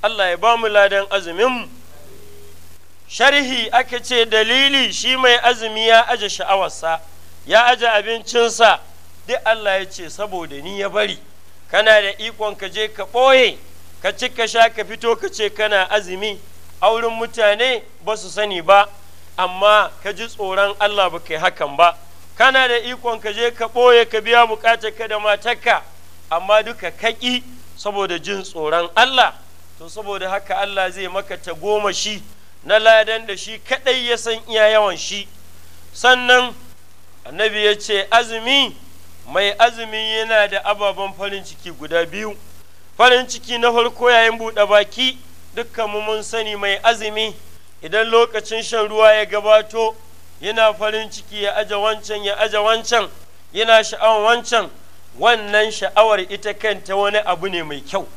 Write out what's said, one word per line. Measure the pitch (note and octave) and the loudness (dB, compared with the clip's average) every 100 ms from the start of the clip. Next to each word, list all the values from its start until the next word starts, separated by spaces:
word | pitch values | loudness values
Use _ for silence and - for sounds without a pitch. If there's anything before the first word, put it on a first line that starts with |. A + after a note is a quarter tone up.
Allah | G#3 A3 F#3 | -2 0 0
ya | F3 | 2
ba | G#3+ A#3 | 2 4
mu | A3+ | 4
ladan | G#3 G3 G3 G3 | 4 4 2 0
azuminmu. | G3 E3+ E3+ A#3+ B3 G3 - - - - - - - - - - - - - - | -4 -4 0 0 0 -8 -16 -18 -18 -18 -18 -18 -18 -18 -16 -16 -18 -18 -18 -14
Sharhi | - C4 C#4+ C4 B3+ A3 | 2 4 4 0 -4 0
aka | A#3 B3+ B3 | 0 0 -6
ce | - B3 A3+ | -2 0 4
dalili | A3 A3 B3+ C#4 C4+ A#3+ | 2 4 4 4 2 0
shi | F3+ B3 C4 | -2 -2 2
mai | B3+ A#3+ | 4 6
azumi | A#3+ B3 A3+ A3 A3+ | 4 0 -4 -2 4
ya | A3+ A#3 | 6 6
aje | A#3+ G3+ | -2 -2
sha'awarsa, | - F#3 G3 F3 - D#3+ D#3+ - - - - - | -6 0 0 0 -4 -4 -4 -6 -16 -16 -16 2
ya | G3+ A#3+ | 6 6
aje | B3 A#3 | 4 2
abincinsa, | G#3+ G#3 A#3 - A#3+ A#3 - A3+ E3 - - - - - | 2 0 -6 -2 2 2 6 6 6 -2 -16 -16 -16 -6
duk | B3 A3 | -4 0
Allah | A3+ G#3 F#3+ | 0 0 -2
ya | F#3+ | -4
ce | - E3 | -12 -14
saboda | E3 G#3 F#3+ D#3+ C#3 | -10 -8 -8 -10 -12
ni | D#3 G3 | -10 -6
ya | G3 | -4
bari. | F#3+ G#3 F3+ - - - - - | -2 -2 -6 -14 -18 -16 -16 -2
Kana | F3+ A3 G#3+ | 2 6 6
da | G3 G3+ | 4 -4
ikon | A3 A3 G#3+ G3 | -10 -6 -6 -6
ka | F#3+ | -10
je | F3+ G#3+ | -6 -6
ka | G#3 | -6
ɓoye, | F#3+ A#3+ C4 C4 A#3 - - - - - | -4 4 6 8 6 2 -16 -16 -16 -6
ka | F3+ | -6
ci | - B3 | -4 -6
ka | B3 A3+ | -4 -2
sha | A3+ A3+ | 4 4
ka | A3+ F#3+ | 4 -8
fito | A3 A#3 A#3 | -4 -2 -2
ka | F#4+ | -2
ce | - G#3 | -4 -4
kana | G#3 G#3+ G3+ F#3 | 0 2 2 2
azumi, | G#3+ F3+ F#3 G#3+ G3 - - - - | 0 -2 -6 -6 -8 -14 -16 -16 0
a | G3 | 2
wurin | A3+ A#3 | 2 -2
mutane | A3+ A#3 A#3 G#3 G#3 B3+ B3 - - E3 | -4 -8 0 2 2 0 -2 -6 -12 -6
ba | G#3+ | -6
su | F#3 | -6
sani | D#3+ G#3 F#3 | -6 -4 -4
ba, | E3 G3 G3+ - - - - - | 6 6 6 -4 -16 -18 -14 -4
amma | F#3 F#3 G3+ G#3+ F3+ - | -4 2 4 4 2 -4
ka | F#3+ | -10
ji | F#3+ A3+ | -8 -10
tsoron | - G3 F#3+ G3+ G#3 | -8 -4 0 0 0
Allah | G#3 G#3 F#3 | -2 2 0
ba | E3+ | -2
kai | - D#3 | -8 -2
hakan | F3+ - D3 C#3+ | -2 -2 -6 4
ba. | E3+ - - - - - | 4 4 -16 -18 -16 2
Kana | B3 C4 B3+ | 4 4 2
da | A#3+ | 0
ikon | A#3+ B3+ A#3+ A3+ | -2 -8 -6 -6
ka | G#3+ | -6
je | G#3 A#3 | -2 -4
ka | A#3 A3+ | -2 -6
ɓoye | A#3 B3 A#3+ A3+ | 4 6 6 6
ka | A3 | -2
biya | G#3+ A#3+ A#3 | 4 6 6
bukatar | A3 A3+ A3+ A3 G#3+ | 4 2 2 -2 -8
ka | A3 | -6
da | G#3+ | -2
matarka, | G#3 G3+ A3+ A#3+ A#3+ F#3 - - - - - | 0 0 -2 -2 2 0 0 -18 -18 -16 -6
amma | E3 F#3 G#3+ | -4 4 2
duka | A3 A#3 F3+ | 2 -8 -10
ka | - A3+ | -4 -4
ƙi | A3+ B3 B3 - - - - | -2 -4 -4 -6 -16 -16 -8
saboda | G#3 G3+ G3 E3+ | -6 -4 -4 -4
jin | D#3 G3+ | -6 -8
tsoron | F#3 E3 D3+ E3 E3+ G#3+ | -8 -6 -2 0 0 2
Allah. | B3+ C4 G#3+ - - - - - | 2 4 2 0 -18 -18 -18 -18
To | E3 | -14
saboda | G#3 G3+ G3 F#3 | -12 -8 -6 -4
haka | G3 G3 F#3+ | -6 -4 -4
Allah | G3+ G3 F#3 | -2 -2 -2
zai | F3+ F#3 | -4 -6
maka | F#3 G3 F3 | -6 -8 -12
tagomashi | - D#3 F#3+ G#3+ G3+ - G#3 G#3 - - - - | -10 -8 -2 0 0 -2 -6 -8 -12 -16 -16 -16
na | C#3+ G#3+ | 2 4
ladan | A3 A3 G#3+ A3+ A3+ | 8 6 4 -2 -6
da | F#3+ | -10
shi | G#3 A3 | -10 -14
kaɗai | - C4 C4 B3+ A#3+ | -6 -2 0 0 0
ya | A#3 | -2
san | A3+ A3 - | -2 -6 -4
iya | A3 G#3+ | 4 6
yawan | A3 G#3 E3 | 6 2 -2
shi. | - G3+ G3+ - - - - - - | -8 -10 -12 -16 -16 -16 -16 -16 -16
Sannan | - B3 B3+ B3 B3 B3 G#3+ - - - - - - B2 | 0 4 4 6 4 4 -6 -16 -18 -18 -18 -18 -16 -14
annabi | D#3 G#3+ G#3 G#3 | -2 -2 2 2
ya | G#3 | 0
ce | G#3 G3+ F#3+ | 0 -2 2
azumi, | A#3 A#3 A3+ A3+ C#4 B3 - - - - - - | 2 2 -6 0 2 2 -4 -16 -16 -16 -16 -6
mai | D3+ G3+ G3+ | 0 0 4
azumi | A#3 A3+ A3+ A3 A3 A3 | 4 4 -8 -6 -4 -4
yana | A3 A3 G3+ | 0 2 2
da | G3 - | 0 -2
ababen | G#3 G3+ G3 G3 F#3+ | 0 -2 -2 -8 -6
farin | G3 G3 | -8 -8
ciki | - - F3+ | -12 -16 -16
guda | E3 D3+ E3 E3+ | -14 -2 -2 -2
biyu. | F#3 G#3+ G3+ - - - - - - | -6 -8 -10 -14 -16 -16 -18 -18 4
Farin | A#3+ B3 B3 | 6 6 0
ciki | - - A#3+ | -10 -8 0
na | A#3+ | 2
farko | A#3 A#3 - A#3+ | 2 0 2 4
yayin | A#3 A3+ A3+ | 6 6 2
buɗe | A3+ G#3 G#3 | -6 0 4
baki, | G#3 G3+ - C4 B3+ - - - - | 6 4 -2 -4 -4 -16 -16 -12 -10
dukkanmu | A#3 - G#3+ G#3 | -10 -6 -6 -4
mun | G#3+ A3 | -4 -4
sani | G#3 A3+ G#3+ G#3 | -4 -6 -4 -4
mai | G3+ G3 | -2 2
azumi | A3+ A#3 G#3+ G#3+ A3 - - - - - | 2 2 -4 -4 -4 -6 -16 -16 -18 -16
idan | D#3 G3+ A3+ | -4 -2 2
lokacin | A3+ A#3 G#3+ G#3 A3 | 4 2 0 -6 -8
shan | - A3+ G#3+ | -4 -2 -2
ruwa | G#3+ A3 | 6 6
ya | G#3+ G#3 | 6 2
gabato, | G#3 G#3 G#3+ G#3+ A3+ A3 A3 - - - - | -2 4 4 4 -4 -4 -4 -16 -16 -16 -10
yana | G3 A3+ A3 | -6 2 2
farin | F3+ G#3+ G#3+ A3 | 2 -4 -4 -8
ciki | G#3+ - G#3 | -12 -14 -6
ya | G3+ G3+ | -4 -2
aje | G#3 G#3 | -4 -2
wancan, | G#3+ G#3+ G#3 G#3 | -2 -4 -6 -6
ya | G3+ G3+ | -6 -2
aje | G#3+ G#3 | 0 2
wancan, | G#3+ A3+ A3 A#3+ F#3+ - - - - | 2 0 2 0 0 -10 -16 -18 -12
yana | F3+ A3+ A3+ | -4 6 6
sha'awar | A3 G#3+ A3 A3 G#3+ A#3+ | 4 0 2 4 4 2
wancan. | - A#3 F3 - - - - A#2+ | 2 -2 -2 -10 -18 -16 -16 0
Wannan | G3+ A#3 G#3 G#3 G#3+ | 2 2 2 0 0
sha'awar | G#3+ F#3 - A3 G#3 F3+ | -2 -2 4 4 4 -2
ita | G3 G#3 | -8 -8
kanta | G3+ A3 G3 - G3 | -4 -4 -4 -4 -2
wani | G3+ G#3 | 0 0
abu | F#3 F3+ G3 | 0 -2 -2
ne | F3 | -4
mai | D#3+ C#3+ | -6 -10
kyau. | - G3 B2+ | -6 -6 -6